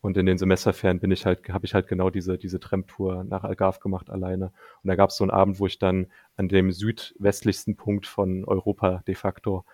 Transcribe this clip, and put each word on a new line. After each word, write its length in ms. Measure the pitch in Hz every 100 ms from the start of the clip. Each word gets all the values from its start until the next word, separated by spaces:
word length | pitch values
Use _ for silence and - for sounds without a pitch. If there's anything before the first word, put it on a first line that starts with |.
Und 140 | 101 95
in 80 | 92
den 100 | 92
Semesterferien 600 | 95 92 - - 95 90
bin 120 | 95
ich 140 | 92 95
halt, 240 | 90 -
habe 160 | 92 -
ich 80 |
halt 140 | 101 90
genau 220 | 92 92
diese, 280 | 95 90 92
diese 220 | 95 90
Tramtour 640 | - 95 95 - 95 92
nach 200 | 92 98
Algarve 360 | 98 98 95 -
gemacht 300 | 98 92 -
alleine. 380 | 95 92 92 92 _ - _
Und 40 | 92
da 80 | 92
gab's 220 | 98 -
so 60 |
einen 80 | 95
Abend, 280 | 98 98 95
wo 60 | 98
ich 120 | -
dann 280 | 95 92 90 - _ -
an 140 | 95
dem 220 | 98 95
südwestlichsten 1040 | 87 104 110 - - 101 - 110 95 - 101
Punkt 300 | - 101 -
von 400 | - 95 92 98
Europa 580 | 98 104 101 95 90 -
de 80 | 92
facto, 500 | 98 - - 95 -